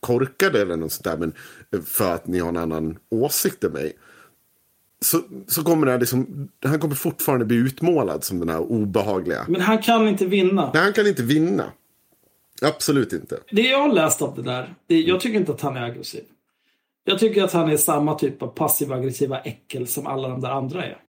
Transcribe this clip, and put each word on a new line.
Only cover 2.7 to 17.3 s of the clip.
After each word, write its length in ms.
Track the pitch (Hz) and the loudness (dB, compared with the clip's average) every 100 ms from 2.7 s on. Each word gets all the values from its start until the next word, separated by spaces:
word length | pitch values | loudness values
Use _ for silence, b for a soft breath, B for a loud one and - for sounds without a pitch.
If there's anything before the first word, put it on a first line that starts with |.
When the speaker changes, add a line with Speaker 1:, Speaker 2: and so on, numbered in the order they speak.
| 80 80 82 _ | -2 -4 -6 _
Speaker 1:
åsikt 540 | 113 139 - - - | -2 0 0 -2 -2
än 80 | 95 | -4
mig. 200 | 73 76 - b b b b _ _ _ _ _ _ | -2 -6 -8 b b b b _ _ _ _ _ _
Så, 200 | - 165 - 131 - | -2 -2 -4 -16 -6
så 160 | - | -2
kommer 220 | 156 165 139 | 2 2 4
det 60 | |
här 60 | 127 | 2
liksom, 500 | 120 123 131 156 139 _ 131 | 2 0 -2 -6 -12 _ -2
han 140 | 151 | 0
kommer 140 | 156 | 0
fortfarande 500 | 135 170 143 - 131 | -2 -4 -2 0 0
bli 120 | 110 117 | 2 2
utmålad 680 | 127 131 165 165 104 78 | 2 2 2 2 0 -2
som 140 | - 92 | -4 -4
den 80 | 82 | -2
här 120 | 80 | -2
obehagliga. 840 | - 117 104 95 104 95 85 67 - | -2 0 0 0 0 -2 -2 -4 -2
Speaker 2:
Men 120 | 180 | 0
han 180 | 185 220 | 2 2
kan 300 | 220 226 214 | 4 4 4
inte 180 | 202 185 | 2 2
vinna. 440 | 202 185 196 143 | 2 4 2 2
Speaker 1:
Nej, 80 | 147 | 2
han 100 | 190 | 2
kan 140 | 208 208 | 4 2
inte 160 | 151 | 2
vinna. 500 | 117 151 165 190 - - _ _ _ _ _ _ _ - | 2 2 2 0 -4 -10 _ _ _ _ _ _ _ -2
Absolut 500 | 143 151 - 143 113 | -2 0 0 2 2
inte. 260 | 87 - - - | -4 -8 -12 -2
Speaker 2:
Det 120 | 208 | 0
jag 160 | 254 269 | 2 2
har 140 | 294 | 4
läst 300 | 202 156 - | 4 2 0
av 140 | 143 135 | -2 -4
det 60 | |
där, 320 | 131 127 127 - _ | -6 -6 -8 -14 _
det, 120 | 165 | 4
jag 200 | 160 185 | 4 2
tycker 180 | 247 214 | 0 0
inte 140 | 165 | 0
att 80 | 127 | -2
han 160 | 143 127 | -4 -6
är 60 | |
aggressiv. 400 | 120 120 - - - _ _ _ _ _ _ _ | -8 -8 -12 -14 -16 _ _ _ _ _ _ _
Jag 140 | - 190 | -2 2
tycker 240 | 220 | 4